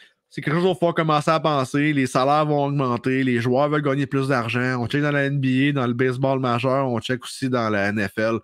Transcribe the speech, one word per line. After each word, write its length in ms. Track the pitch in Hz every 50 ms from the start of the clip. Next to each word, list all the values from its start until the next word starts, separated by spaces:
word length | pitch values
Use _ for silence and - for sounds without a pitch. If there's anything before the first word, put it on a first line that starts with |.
| - _ _ _ _ _
c'est 120 | - 160
quelque 200 | - 151 147 175
chose 160 | 180 190 180
qu'il 20 | -
faut 140 | 175 170 165
commencer 380 | 170 160 156 151 147 - 165
à 80 | 160 156
penser. 540 | 147 160 147 135 131 - - 143 147 151 151
Les 140 | 139 131
salaires 400 | 127 - 135 131 139 147 151 151
vont 200 | 151 147 147 143
augmenter, 560 | 143 143 143 135 123 120 113 - 131 131 131 131
les 180 | 131 120 117
joueurs 280 | 117 127 123 135 147 147
veulent 140 | 151 151 143
gagner 240 | 143 135 143 139
plus 220 | - 135 135 135 135
d'argent. 520 | 139 120 113 117 113 120 127 127 127 123
On 80 | 117 107
check 140 | - 147 147
dans 100 | 147 143
la 120 | 143 139
N 160 | 139 143 143
B 280 | 131 131 127 131 139 143
A, 40 | 143
dans 140 | 139 120
le 80 | 120 120
baseball 460 | 120 131 131 123 131 135 135 135 131
majeur, 480 | 131 123 117 117 123 131 131 139 135 131
on 120 | 120 113
check 220 | - - 127 123 -
aussi 260 | - - - 135 131
dans 220 | 123 120 113 107
la 180 | 104 101 98 101
N 200 | 104 107 101 95
F 100 | - 113
L. 200 | 110 113 117 104